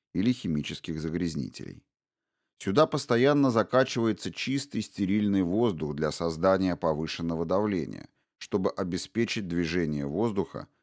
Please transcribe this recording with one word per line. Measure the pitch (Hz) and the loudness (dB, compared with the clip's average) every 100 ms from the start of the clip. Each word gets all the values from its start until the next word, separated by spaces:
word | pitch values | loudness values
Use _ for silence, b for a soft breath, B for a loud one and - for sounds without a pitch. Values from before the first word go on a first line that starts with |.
| _ - | _ -2
или | 107 | 0
химических | 123 95 76 71 85 - 78 | 0 -2 -2 -4 -8 -8 -6
загрязнителей. | 78 82 85 73 64 - - 50 _ _ _ _ _ _ _ - | -4 -2 -2 -4 -6 -10 -14 -16 _ _ _ _ _ _ _ -10
Сюда | - 104 156 | 0 4 4
постоянно | 147 - 117 131 147 139 | 2 0 4 6 6 4
закачивается | 117 101 127 127 - 113 107 - | 4 4 2 2 2 0 0 -4
чистый | - - 135 135 113 | -6 -4 -4 -4 -6
стерильный | 107 - 98 104 104 98 | -6 -2 0 2 2 2
воздух | 87 98 117 82 76 | 2 2 2 0 -4
для | 71 78 | -2 -2
создания | 76 85 80 92 95 95 85 | 0 -2 2 4 4 4 0
повышенного | 85 76 80 - 85 82 82 | 0 0 -2 -4 -4 -2 0
давления, | 92 107 95 67 50 50 _ _ _ | 0 0 -2 -4 -8 -16 _ _ _
чтобы | - 101 95 | -4 -2 0
обеспечить | - 92 87 - 107 117 - 95 | -2 -2 -4 -4 -2 -2 -2 -4
движение | 85 82 87 82 73 71 | -2 0 0 0 -2 -2
воздуха | 78 117 98 87 - - _ | -2 0 0 -4 -6 -14 _